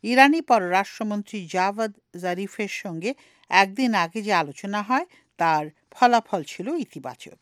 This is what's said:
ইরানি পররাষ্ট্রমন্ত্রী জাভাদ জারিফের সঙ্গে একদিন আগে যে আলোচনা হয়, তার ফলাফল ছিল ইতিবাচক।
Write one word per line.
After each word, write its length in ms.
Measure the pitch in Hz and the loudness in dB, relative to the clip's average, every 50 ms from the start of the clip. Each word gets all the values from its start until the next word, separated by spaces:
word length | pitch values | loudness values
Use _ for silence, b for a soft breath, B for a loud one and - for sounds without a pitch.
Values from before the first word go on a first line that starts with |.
| - | -2
ইরানি 380 | 214 247 254 269 285 302 330 | 6 8 8 8 8 6 2
পররাষ্ট্রমন্ত্রী 1040 | - - 247 220 185 175 180 185 196 - - - 226 214 208 208 202 - - 208 185 160 | 2 2 2 2 2 2 0 0 0 -2 -6 -8 -6 -6 -4 -6 -8 -8 -10 -12 -12 -6
জাভাদ 420 | - 185 185 196 202 214 226 220 202 _ _ _ _ 175 | -4 -2 -2 -2 -2 -4 -6 -6 -6 _ _ _ _ -8
জারিফের 500 | 175 185 180 175 202 196 - - 214 196 | -6 -6 -4 -4 -6 -10 -6 -8 -8 -8
সঙ্গে 460 | - - - 202 170 165 165 214 277 b b b b b b b | -8 -10 -10 -10 -10 -8 -6 -8 -8 b b b b b b b
একদিন 440 | - 185 196 196 190 202 262 247 220 | 4 4 4 4 0 -2 -2 0 0
আগে 280 | 196 170 165 _ 226 | 0 -2 -2 _ -8
যে 120 | 208 208 208 | -4 -2 0
আলোচনা 480 | 175 160 147 135 - - 196 202 208 | 0 0 -2 -8 -12 -12 -8 -8 -8
হয়, 240 | 208 202 254 269 349 359 b b b b b _ | -4 -2 -4 -4 -4 _ b b b b b _
তার 280 | 170 165 160 151 151 151 _ _ _ _ | 0 0 0 0 -2 -6 _ _ _ _
ফলাফল 520 | - - 254 240 240 233 226 _ - 185 156 | -2 2 2 4 4 2 0 _ -6 -6 -6
ছিল 240 | - - - 180 226 | -8 -12 -12 -10 -8
ইতিবাচক। 720 | 320 339 247 _ - 147 131 131 123 _ - - - _ | -6 -6 -8 _ -12 -14 -14 -14 -14 _ -20 -20 -20 _